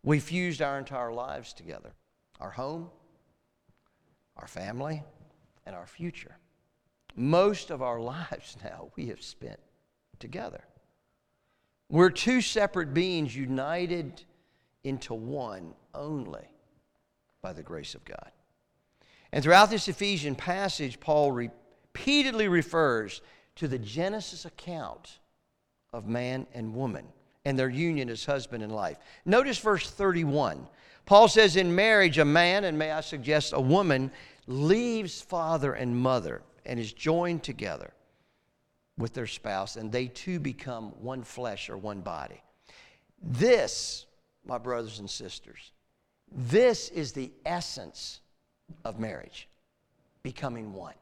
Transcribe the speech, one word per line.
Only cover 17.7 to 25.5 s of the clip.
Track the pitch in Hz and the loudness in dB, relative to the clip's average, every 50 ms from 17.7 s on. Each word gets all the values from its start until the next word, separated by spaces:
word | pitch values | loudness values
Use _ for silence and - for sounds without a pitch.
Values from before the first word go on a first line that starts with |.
| 85 80 71 - - | -12 -12 -12 -12 -16
of | - - | -16 -16
God. | - - - - - _ _ _ _ _ _ _ _ _ _ _ _ _ _ _ _ _ _ _ _ | -16 -16 -16 -18 -20 _ _ _ _ _ _ _ _ _ _ _ _ _ _ _ _ _ _ _ _
And | - 147 135 | -2 0 6
throughout | 151 175 190 208 208 | 8 10 10 10 8
this | 226 208 - - | 6 -2 -2 -4
Ephesian | 170 - 202 202 202 170 143 147 135 | -4 -2 -2 -2 -2 -2 -2 -4 -6
passage, | - - 180 175 190 202 190 - - 151 131 117 - | -6 -4 -4 -4 -2 -2 -4 -4 -4 -6 -8 -8 -8
Paul | - - 151 151 147 143 131 | -2 2 4 4 4 4 2
repeatedly | 120 120 113 - - _ _ _ _ _ _ _ - - 262 285 294 277 269 233 220 214 202 | -2 -4 -6 -10 -14 _ _ _ _ _ _ _ -6 -2 2 2 4 4 2 2 2 2 4
refers | 175 170 151 - - 165 160 139 120 113 107 98 - - - - - _ _ _ _ - | 4 2 2 2 2 2 4 4 4 0 -2 -4 -10 -14 -16 -20 -20 _ _ _ _ -8
to | 170 147 | -6 -4
the | 131 127 | -4 -4
Genesis | 113 101 107 147 175 190 208 220 190 - - 160 - | -6 -6 -4 -4 -2 -2 -2 -6 -8 -10 -14 -14 -16
account | 170 - - - 180 175 160 131 87 - - - - - _ _ _ _ _ _ _ | -16 -18 -16 -14 -12 -10 -10 -10 -10 -12 -16 -20 -20 -20 _ _ _ _ _ _ _